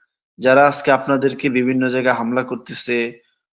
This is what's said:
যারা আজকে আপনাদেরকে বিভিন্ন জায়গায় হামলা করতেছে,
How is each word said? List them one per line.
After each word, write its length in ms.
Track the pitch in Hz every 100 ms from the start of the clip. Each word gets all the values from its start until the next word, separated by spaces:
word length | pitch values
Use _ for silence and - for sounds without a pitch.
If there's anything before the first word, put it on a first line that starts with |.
| _ _ _ -
যারা 280 | 127 131 143
আজকে 260 | 139 -
আপনাদেরকে 560 | 135 135 135 131 - 135
বিভিন্ন 400 | 127 123 131 131
জায়গায় 260 | 127 127
হামলা 280 | 120 117 123
করতেছে, 800 | 127 123 - - - 120 117 117 _ _ _